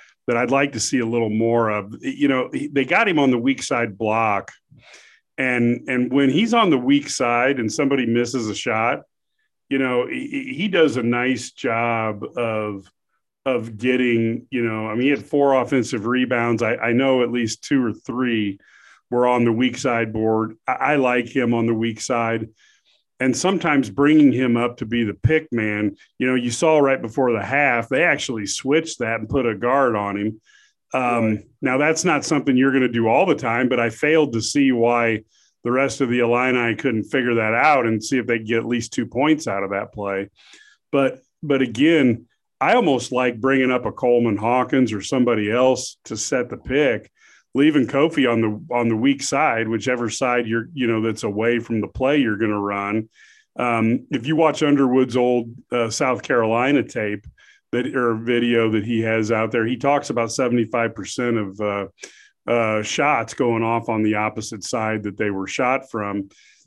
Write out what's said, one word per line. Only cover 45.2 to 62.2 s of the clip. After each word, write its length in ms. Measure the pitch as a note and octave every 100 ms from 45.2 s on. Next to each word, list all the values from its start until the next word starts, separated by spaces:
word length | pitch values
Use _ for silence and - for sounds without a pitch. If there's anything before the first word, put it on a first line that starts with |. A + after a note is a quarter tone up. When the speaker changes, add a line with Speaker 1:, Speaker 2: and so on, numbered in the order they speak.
| B2 A2 G#2
Speaker 1:
else 460 | A#2+ C3 B2+ - - -
to 120 | -
set 320 | - C3 A#2+
the 80 | C3
pick, 540 | - C3 C#3+ G#2+ - _ _ _ _
leaving 340 | C3 D3+ D3 A2+
Kofi 420 | C#3 D#3+ D3 B2
on 120 | A#2
the, 320 | A2 G#2+ - A#2+
on 140 | A#2
the 80 | A2
weak 240 | C3 C#3
side, 440 | - C#3 D3+ A2+ A2
whichever 420 | A2+ A2+ B2 A#2
side 360 | - B2+ B2 A2+
you're, 200 | A2+ A2
you 140 | C#3+ A#2+
know, 140 | A2+
that's 220 | A2+ G#2
away 360 | A2 G2+ A2+ A#2+
from 200 | A2 A2+
the 60 | G#2
play 300 | - C3 D3
you're 180 | A#2+ G2+
gonna 220 | A2 G#2
run. 500 | G2+ G2+ G2+ G#2+ A2+ _ - _ _ -
Um, 500 | B2 A#2 A2+ A#2+ -
if 140 | C3+ B2+
you 100 | D#3
watch 280 | D#3 -
Underwood's 520 | D3+ C#3+ C3 B2+ A#2+ B2
old, 380 | B2 B2 A#2 A#2+ -
uh, 180 | B2 A#2
South 320 | - C3+ A#2
Carolina 600 | - B2 A2+ A2+ B2+ C#3+
tape 420 | - A#2+ G#2 G#2 - - _ _ _
that, 160 | A#2+ C3 C3+
or 200 | A#2+ A2+
video 560 | A2+ A#2+ A#2+ A#2 A2+
that 120 | G#2+ G#2
he 160 | A#2
has 300 | A2+ A2+ G#2+
out 200 | A2 A2
there, 140 | A#2 A2+
he 120 | A#2+
talks 320 | C#3 C#3+ -
about 220 | A#2+ A2+
seventy-five 640 | - B2+ A#2+ A2 A#2+ A#2 A2+
percent 420 | F#2+ - A#2+ A#2
of, 240 | G2 G2
uh, 260 | G#2 G2+ F#2+ _ - -